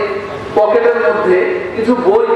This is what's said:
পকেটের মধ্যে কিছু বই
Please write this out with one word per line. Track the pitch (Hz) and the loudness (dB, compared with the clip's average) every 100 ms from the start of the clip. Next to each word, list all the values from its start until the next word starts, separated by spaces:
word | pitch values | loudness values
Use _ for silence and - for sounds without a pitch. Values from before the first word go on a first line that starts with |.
| - - - - - - | -4 -6 -8 -10 -4 0
পকেটের | 214 - 156 156 160 | 2 2 2 2 0
মধ্যে | 156 170 185 - - - 226 | 0 2 2 0 -4 -6 -4
কিছু | 240 247 359 | 0 0 2
বই | 440 - | 2 2